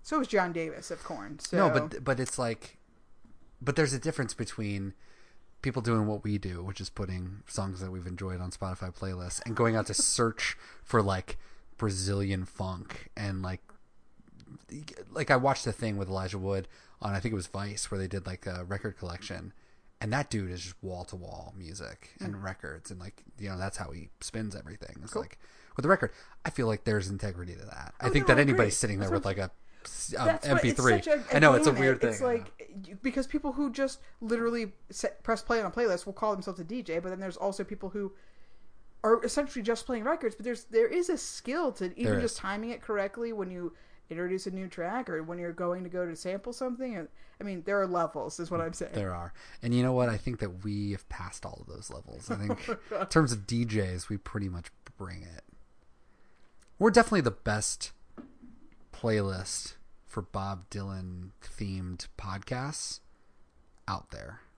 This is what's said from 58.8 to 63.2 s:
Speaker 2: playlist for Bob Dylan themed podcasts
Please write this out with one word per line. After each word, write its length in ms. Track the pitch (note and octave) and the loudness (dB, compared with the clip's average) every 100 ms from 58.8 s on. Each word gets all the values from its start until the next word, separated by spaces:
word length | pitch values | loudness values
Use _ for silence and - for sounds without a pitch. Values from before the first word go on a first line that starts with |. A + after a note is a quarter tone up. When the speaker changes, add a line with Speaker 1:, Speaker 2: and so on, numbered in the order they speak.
| - | -18
Speaker 2:
playlist 840 | - A#2 G#2+ G2 F#2 G2 - - - - - - | -4 2 2 2 -2 -4 -6 -8 -14 -18 -20 -8
for 160 | - | -6
Bob 460 | F2+ G2+ G2 F#2 F2+ | -4 -4 -4 -6 -6
Dylan 600 | G#2 G2 F#2+ F#2 F2+ F#2 - | -6 -4 -6 -6 -8 -10 -12
themed 680 | - - G#2 F#2+ F2+ F2 - - | -12 -6 -4 -4 -4 -8 -10 -10
podcasts 840 | F#2+ G2 - B2 C#3 D3+ - - - - | -6 -6 -4 -4 -4 -6 -8 -10 -14 -20